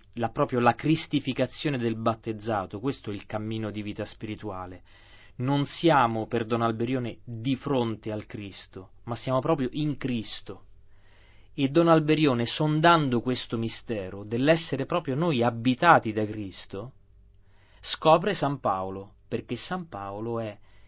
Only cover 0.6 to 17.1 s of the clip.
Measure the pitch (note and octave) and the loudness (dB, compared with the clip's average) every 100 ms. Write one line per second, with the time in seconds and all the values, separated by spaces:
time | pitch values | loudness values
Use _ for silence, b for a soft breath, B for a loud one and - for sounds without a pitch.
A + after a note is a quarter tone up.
0.6 | A#2+ A#2 C#3+ D#3 - D3 C3+ B2 B2+ - | 4 4 2 0 2 -2 -2 -2 -2 -2
1.6 | D#3 C3+ A#2 A2 A2+ A2 A#2 G#2+ G#2+ G#2 | -4 -2 -2 0 -2 -2 -4 -6 -2 -2
2.6 | F#2 G#2 C3 C3+ - G2+ - G#2+ A2 A2 | -2 -4 -6 -6 -8 -10 -8 -6 -4 -4
3.6 | A2 G#2 G#2 G2+ G#2 - G#2+ G#2 G#2+ F#2 | -4 -6 -8 -8 -8 -8 -10 -8 -10 -10
4.6 | F2+ F2+ b b b b b - B2+ C#3+ | -12 -14 b b b b b -6 0 0
5.6 | C#3 - E3 D3 A#2+ A2+ G#2+ A#2 A2 A#2 | 0 2 4 6 4 2 -2 -2 0 0
6.6 | A2+ A2 A#2 C3 A#2+ F#2 - A2+ A#2 B2+ | 0 0 -2 -2 -4 -8 -12 -6 -4 -2
7.6 | - C3+ A#2 G#2+ A2 G#2+ - A2 G2+ - | 0 0 0 -4 -6 -8 -8 -12 -10 -12
8.6 | - F#2+ F#2+ - - A#2 - C3 C#3 E3 | -14 -16 -18 -16 -10 -6 -2 0 2 0
9.6 | B2 D3 D3+ C#3 C3 A#2+ G#2 - - F#2+ | 0 -2 -2 -2 -2 -4 -4 -10 -12 -16
10.6 | - - - b b b b b b - | -18 -20 -20 b b b b b b -2
11.6 | C3+ D3+ E3+ D#3+ D3+ D#3 D3+ A#2+ A#2 - | 2 4 6 6 6 4 4 2 0 0
12.6 | D#3 D3+ E3+ E3+ C#3 A#2+ B2+ B2 - A#2 | 0 4 6 6 4 0 0 -4 -4 -4
13.6 | A2+ - - G#2+ F#2+ G2 G#2+ A#2 C#3+ E3 | -4 -6 -6 -6 -6 -10 -6 0 4 2
14.6 | - C3 D#3 E3+ D#3+ C3+ F3 C3 A#2 A#2 | 2 -4 -2 -2 -2 -2 0 2 2 2
15.6 | A#2 B2+ E3+ C#3 A2+ G#2 G#2+ G#2+ G2 - | 0 4 6 6 6 -2 -2 -4 -8 -10
16.6 | - F#2+ B2 - _ | -10 -10 -12 -16 _